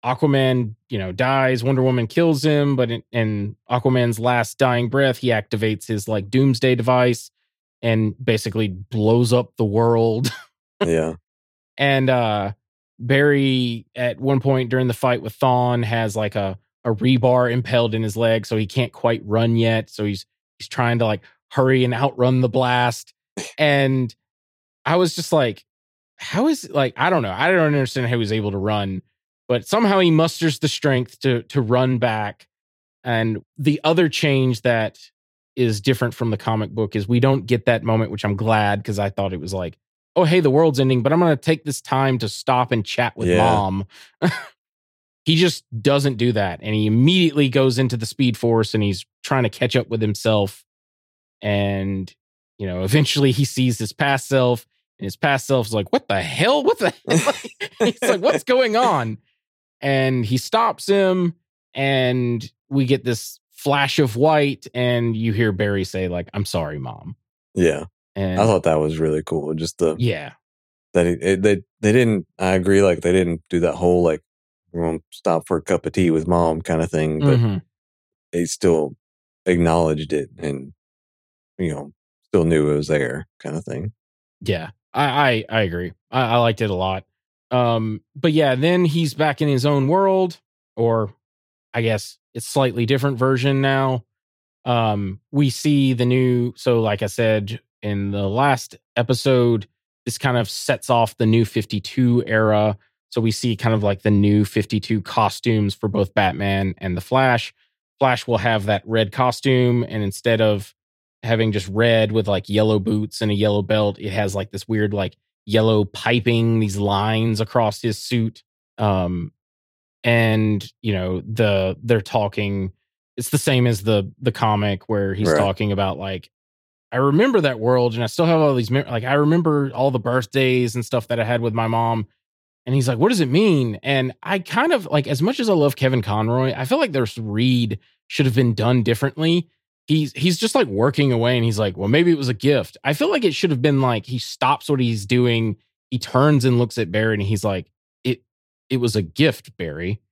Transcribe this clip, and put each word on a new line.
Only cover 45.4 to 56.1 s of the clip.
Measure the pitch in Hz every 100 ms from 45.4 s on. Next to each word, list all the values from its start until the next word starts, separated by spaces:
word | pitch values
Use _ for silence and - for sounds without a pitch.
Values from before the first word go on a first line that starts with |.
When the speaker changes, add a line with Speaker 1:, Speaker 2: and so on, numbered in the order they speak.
| 175 - _ 117
Speaker 1:
doesn't | 123 143 139 117
do | 123
that. | 110 98 82
And | 107
he | 107 107
immediately | 113 139 185 170 147 139
goes | 135 135 123
into | 131 120
the | 110
Speed | - 127 110
Force | 117 113 107
and | 110
he's | 101 92 - _
trying | - 135
to | 117
catch | - 123 135
up | -
with | 113
himself. | 107 101 113 107 95 - _ _ _ _ _ _ _ _
And, | 104 101 101 98 98 98 95 _ _ _ _ _
you | 98
know, | 90
eventually | 95 139 151 147 139
he | 127 139
sees | - 127 113
his | 110
past | - 143 135 -
self, | 135 123 120 - _ _ _
and | 98
his | -
past | 151 135 -
self's | 135 110
like, | 110 98
"What | -
the | _